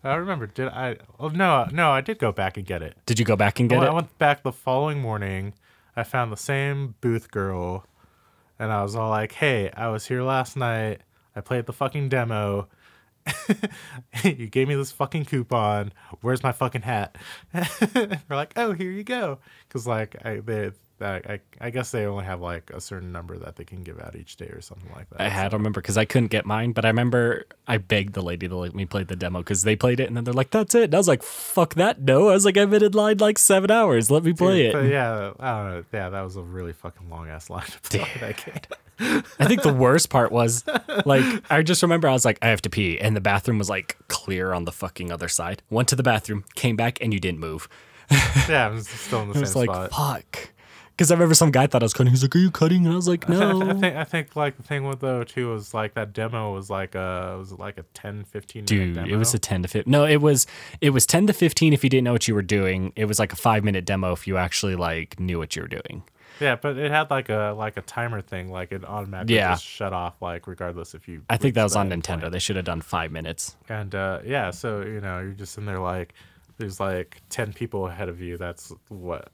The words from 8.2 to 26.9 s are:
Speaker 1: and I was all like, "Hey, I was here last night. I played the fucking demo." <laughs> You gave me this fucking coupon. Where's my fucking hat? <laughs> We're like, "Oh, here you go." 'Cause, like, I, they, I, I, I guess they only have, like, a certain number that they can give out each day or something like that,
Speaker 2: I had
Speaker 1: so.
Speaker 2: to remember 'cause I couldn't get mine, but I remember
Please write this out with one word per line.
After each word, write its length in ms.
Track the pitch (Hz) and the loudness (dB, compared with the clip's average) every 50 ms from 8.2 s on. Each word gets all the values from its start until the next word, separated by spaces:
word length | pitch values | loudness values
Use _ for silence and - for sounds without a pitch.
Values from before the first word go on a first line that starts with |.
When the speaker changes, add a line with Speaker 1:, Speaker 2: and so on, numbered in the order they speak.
| _ _ _ _ _ _ _ | _ _ _ _ _ _ _
Speaker 1:
and 140 | _ 113 110 | _ -6 -4
I 140 | 107 104 101 | -2 -2 -2
was 100 | 101 104 | -4 -4
all 160 | 113 113 110 | -4 -2 0
like, 220 | 110 107 110 107 | 0 -2 -2 -4
"Hey, 360 | - - 156 147 127 110 98 - - | -4 -2 0 0 2 0 -2 -4 -6
I 120 | - 113 117 | -6 -6 -6
was 180 | 110 110 - | -6 -6 -6
here 160 | - 127 123 | -6 -4 -4
last 340 | 127 131 135 131 123 - - | -2 -2 -2 -2 -2 -4 -6
night. 440 | 135 123 120 113 113 110 107 104 - _ _ _ _ _ _ _ | -4 -4 -2 -2 -2 -4 -4 -6 -8 _ _ _ _ _ _ _
I 60 | 107 | -16
played 260 | 98 - 127 123 117 | -8 -4 -4 -4 -4
the 60 | - | -6
fucking 360 | 123 - 139 131 - 147 139 131 | -6 -4 -4 -4 -2 -4 -2 0
demo." 600 | 135 131 117 113 113 107 104 101 101 101 95 _ _ _ _ _ _ _ _ _ _ _ _ | 0 0 0 0 -2 -2 0 0 -2 -2 -4 _ _ _ _ _ _ _ _ _ _ _ _
<laughs> 220 | - 135 - - - 208 - - 208 - - - - - 127 - _ - 117 | -10 -10 -8 -2 -2 -2 -2 -2 -8 -8 -12 -20 -18 -18 -18 -18 _ -10 0
You 240 | - 190 143 123 117 | 0 0 0 0 -8
gave 220 | 104 - 131 131 139 | -2 0 0 2 2
me 60 | 147 | 0
this 180 | 139 139 135 | -2 -2 -6
fucking 320 | - - 139 135 - 160 143 | -4 -6 -6 -4 -4 -6 -6
coupon. 680 | - - 131 120 _ 127 117 107 104 104 104 101 101 - _ - - - _ | -4 -4 -4 -2 _ 0 2 2 2 0 0 -2 -6 -10 _ -20 -20 -20 _
Where's 220 | - 120 127 127 | -2 -2 -2 0
my 100 | - 131 | 0 -4
fucking 300 | 120 - 135 123 - 120 | -2 -2 -4 -2 -2 -6
hat? 340 | - 127 120 104 101 - _ - - - - | -4 -2 -2 -2 -4 -6 _ -20 -20 -18 -20
<laughs> 200 | - - _ - 175 175 - - - 233 214 - | -20 -18 _ -6 -4 -4 -4 -2 -2 -2 0 2
We're 420 | 262 220 208 190 143 - - 143 | -2 -2 -2 -6 -10 -8 -6 -4
like, 160 | 139 151 - - | -4 -4 -4 -4
"Oh, 160 | 226 240 220 | -2 -2 -2
here 180 | 190 165 190 180 | -2 -4 -6 -6
you 100 | 185 202 | -6 -8
go." 360 | 208 - 247 247 214 160 135 - _ _ - - _ _ | -8 -6 -4 -4 -4 -4 -6 -8 _ _ -20 -20 _ _
'Cause, 180 | - 131 110 | -10 -8 -4
like, 300 | 123 117 110 110 104 - - - | -2 -2 -2 -4 -6 -10 -12 -10
I, 120 | 110 107 107 | -8 -8 -8
they, 300 | 104 113 110 107 104 98 98 _ _ _ _ _ | -6 -6 -4 -4 -4 -6 -8 _ _ _ _ _
I, 60 | 101 | -8
I, 340 | 101 95 90 - - 104 98 _ _ _ - | -6 -6 -8 -8 -10 -12 -12 _ _ _ -12
I 100 | - 120 | -12 -8
guess 200 | 117 127 120 - | -6 -6 -6 -4
they 160 | - 117 104 | -4 -4 -4
only 180 | 101 101 98 92 | -4 -4 -6 -6
have, 160 | 95 92 90 | -8 -8 -8
like, 300 | 87 87 87 85 _ - | -8 -8 -8 -10 _ -14
a 100 | - 92 | -16 -14
certain 320 | - - 101 92 87 90 | -14 -12 -12 -12 -12 -12
number 240 | 87 87 87 87 90 85 | -12 -12 -12 -12 -14 -14
that 180 | 82 78 80 | -14 -16 -16
they 80 | - 85 | -18 -18
can 180 | - 92 92 | -16 -16 -16
give 160 | 90 85 - 80 | -14 -14 -16 -16
out 140 | 78 78 - | -16 -16 -16
each 200 | 80 85 - - | -18 -18 -20 -18
day 100 | _ 85 | _ -16
or 140 | - - - | -16 -16 -18
something 280 | - - - 92 90 - - | -18 -18 -20 -18 -18 -18 -18
like 160 | - 98 _ | -18 -18 _
that, 100 | - - | -8 -4
Speaker 2:
I 80 | 95 101 | -4 -2
had 180 | 101 98 95 | -2 -2 -2
Speaker 1:
so. 40 | 101 | -2
Speaker 2:
to 60 | 110 104 | 0 -2
remember 240 | 107 107 101 98 | -2 -2 -4 -4
'cause 160 | - - 98 110 | -4 0 2 2
I 60 | 110 | 2
couldn't 220 | - - 131 117 107 | 4 2 2 2 4
get 160 | - 107 - | 0 -2 0
mine, 260 | 101 107 110 117 120 | -2 -4 -2 -2 -2
but 120 | 113 117 110 | -2 2 2
I 40 | |
remember 560 | 113 | 4